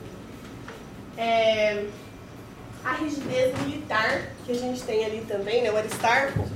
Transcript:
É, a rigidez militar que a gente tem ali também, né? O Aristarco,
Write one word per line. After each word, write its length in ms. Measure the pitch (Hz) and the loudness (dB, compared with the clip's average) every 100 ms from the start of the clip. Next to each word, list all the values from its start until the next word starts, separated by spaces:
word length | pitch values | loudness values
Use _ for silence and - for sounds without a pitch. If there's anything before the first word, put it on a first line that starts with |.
| - - - - - - - - - - - 226 | -14 -14 -14 -14 -14 -14 -14 -14 -14 -14 -12 -2
É, 680 | 226 226 220 214 214 208 208 - - - - - - - - - | 2 6 6 6 4 2 -2 -6 -14 -16 -16 -16 -16 -16 -14 -8
a 80 | 254 | -4
rigidez 640 | 285 311 269 240 254 254 - | -2 -2 -2 0 4 4 2
militar 720 | 277 302 - 220 226 - - - 247 | -2 -4 -2 0 2 0 -2 -8 -4
que 60 | |
a 20 | |
gente 280 | 247 247 254 | -2 -2 -4
tem 220 | - 220 | 0 2
ali 200 | 220 220 220 | 2 -2 -2
também, 360 | 202 196 240 | -2 2 2
né? 100 | 226 | 4
O 40 | 214 | 2
Aristarco, 720 | 214 - 226 254 277 - - | 0 2 6 6 4 0 -2